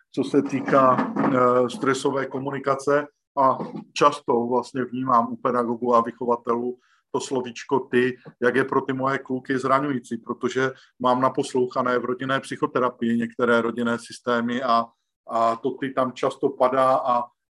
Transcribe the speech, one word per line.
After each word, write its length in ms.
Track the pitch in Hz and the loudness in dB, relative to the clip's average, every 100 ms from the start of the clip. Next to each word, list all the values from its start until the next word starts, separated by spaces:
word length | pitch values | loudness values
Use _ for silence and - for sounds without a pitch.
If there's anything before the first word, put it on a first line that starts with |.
| _ | _
co 100 | - | -4
se 180 | - 143 | 2 2
týká, 720 | 139 135 - 139 131 123 - - | 2 -2 2 4 6 4 0 0
eh, 520 | 147 127 123 127 123 | 0 4 4 4 2
stresové 560 | - 135 131 143 135 131 | 0 -2 0 0 -2 -4
komunikace 800 | 135 135 135 139 135 143 143 147 _ _ 139 | -6 -6 -4 -2 -2 2 0 0 _ _ 2
a 200 | 131 123 - - - | 2 2 -4 -12 -8
často 540 | - 147 - - 120 120 | 2 2 2 0 0 2
vlastně 380 | 123 - 131 | -2 -2 -6
vnímám 480 | 123 127 131 120 120 | -6 -4 2 2 2
u 40 | 117 | -2
pedagogů 580 | 131 123 117 117 123 | -2 0 -2 -2 2
a 60 | 117 | 2
vychovatelů 760 | 117 - 120 117 123 120 123 123 _ _ _ 131 | 2 -2 -2 -2 -2 -4 -4 -8 _ _ _ -8
to 40 | |
slovíčko 600 | - 131 123 117 - 135 | -4 -4 -4 -10 -2 -2
„ty“, 360 | - 123 127 127 - - | 2 2 2 -2 -14 -2
jak 120 | 123 127 | 0 2
je 80 | |
pro 160 | 131 135 | 2 0
ty 120 | 131 | 0
moje 260 | 131 135 135 | -2 -2 -2
kluky 400 | - 127 - 131 | -4 -6 -2 -2
zraňující, 580 | 123 135 147 127 - 117 | 2 0 0 -4 -6 -10
protože 560 | - 117 123 131 131 - _ - | -8 -4 -2 0 -2 -4 _ -2
mám 220 | 127 123 | 0 2
naposlouchané 800 | 131 143 131 131 127 135 123 123 | 2 0 -2 0 0 0 0 0
v 60 | |
rodinné 360 | 123 185 131 135 | -2 -4 -2 -2
psychoterapii 760 | - 135 147 131 123 - 117 117 | -4 -4 -2 0 0 0 -2 0
některé 440 | 117 - 120 117 | -2 -2 2 2
rodinné 380 | 117 117 117 117 | 2 -2 -2 -4
systémy 640 | - 110 123 120 117 120 | -8 -10 -2 -2 0 -2
a, 220 | 131 117 117 _ _ _ - | 0 0 -2 _ _ _ -6
a 280 | 117 113 113 | 0 0 0
to 140 | 135 | -4
„ty“ 200 | - 135 | -6 -6
tam 220 | 135 127 | -2 -4
často 360 | 127 135 - 143 | -2 -4 -2 -4
padá 480 | - 127 135 131 131 | 0 0 2 2 2
a 280 | 127 120 117 _ _ | 0 -2 -2 _ _